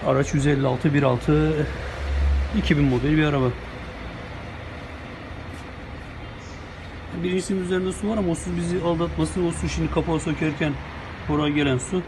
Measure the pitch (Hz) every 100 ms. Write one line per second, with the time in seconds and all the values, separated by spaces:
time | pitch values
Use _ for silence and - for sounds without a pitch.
0 | - 135 139 151 143 139 135 127 156 143
1 | 139 123 - 151 156 156 151 - - -
2 | - - - - - 220 - 151 143 123
3 | 139 156 151 143 131 123 - - - -
4 | - - - - - - - - - -
5 | - - - - - - - - - -
6 | - - - - - - - - - -
7 | - 175 175 185 180 190 180 185 185 185
8 | 208 220 185 165 180 175 170 175 170 170
9 | 170 160 156 190 175 165 160 143 160 -
10 | 156 160 160 147 156 143 156 131 - -
11 | - - - 151 151 147 143 127 - 185